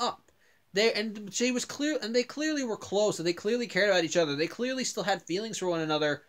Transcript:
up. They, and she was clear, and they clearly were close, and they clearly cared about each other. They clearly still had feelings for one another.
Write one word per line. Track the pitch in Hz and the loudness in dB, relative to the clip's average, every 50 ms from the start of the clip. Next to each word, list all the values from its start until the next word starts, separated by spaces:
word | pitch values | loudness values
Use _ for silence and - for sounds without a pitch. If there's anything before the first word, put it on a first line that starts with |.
up. | 247 233 - - _ _ _ _ _ _ _ _ _ _ - | -4 -4 -4 -6 _ _ _ _ _ _ _ _ _ _ 0
They, | 185 214 226 | 2 2 4
and | - 208 214 226 202 214 208 196 - | 2 0 -2 -4 -6 -10 -10 -6 -2
she | - 240 254 | 0 2 2
was | 254 247 - | 2 0 -2
clear, | - - - 285 302 302 - | -4 -4 -4 -2 -2 -2 -2
and | - 208 226 | -2 0 0
they | 247 247 | 0 0
clearly | 247 - 285 302 311 311 294 269 | 0 -2 -4 -2 -2 0 -2 -2
were | 233 208 | -4 -4
close, | - - - - 202 214 208 175 - | -6 -6 -2 2 2 4 4 2 0
and | 160 | 0
they | 175 175 | -2 -2
clearly | - - 208 233 247 240 180 | 0 0 -2 0 0 -2 -2
cared | - 185 196 208 | 0 2 4 4
about | 190 180 165 | 4 4 2
each | 156 - 175 | 2 4 2
other. | 170 147 143 | 2 2 2
They | 143 160 165 | 0 -2 -2
clearly | - - 233 254 262 262 247 | -2 -2 -4 -2 -2 -2 -4
still | - - 220 180 | -4 -4 -2 0
had | 196 196 180 | 0 0 -2
feelings | - - 165 185 220 226 208 - | -2 -4 -4 -4 -4 -4 -6 -4
for | 190 180 | -2 0
one | 170 165 | 0 0
another. | 160 156 156 151 151 151 147 143 - | 0 0 0 2 2 2 0 -2 -6